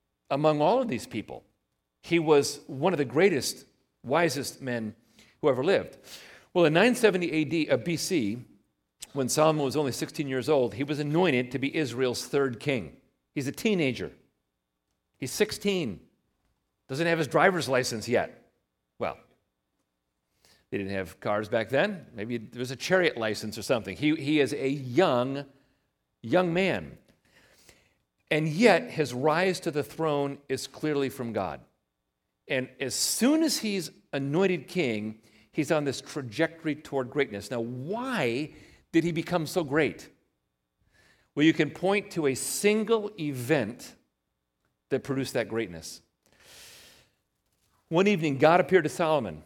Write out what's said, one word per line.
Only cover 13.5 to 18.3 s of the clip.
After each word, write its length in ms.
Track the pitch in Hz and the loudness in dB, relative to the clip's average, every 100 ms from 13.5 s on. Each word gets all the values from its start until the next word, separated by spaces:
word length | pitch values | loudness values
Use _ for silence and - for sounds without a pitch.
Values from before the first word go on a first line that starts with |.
teenager. 600 | - 226 196 143 113 85 - _ _ _ _ _ _ _ _ _ _ | -4 0 2 0 -2 -8 -12 _ _ _ _ _ _ _ _ _ _
He's 160 | 127 | -8
sixteen. 680 | - 214 - 202 190 135 85 - _ _ _ _ _ _ _ - | -2 -2 -2 -4 -2 -4 -8 -16 _ _ _ _ _ _ _ -10
Doesn't 180 | 135 170 | -2 0
have 120 | 165 | 0
his 80 | 139 | 2
driver's 420 | 151 180 180 123 | 6 6 4 2
license 380 | 131 127 113 107 | 0 0 -4 0
yet. 440 | 117 82 | 0 0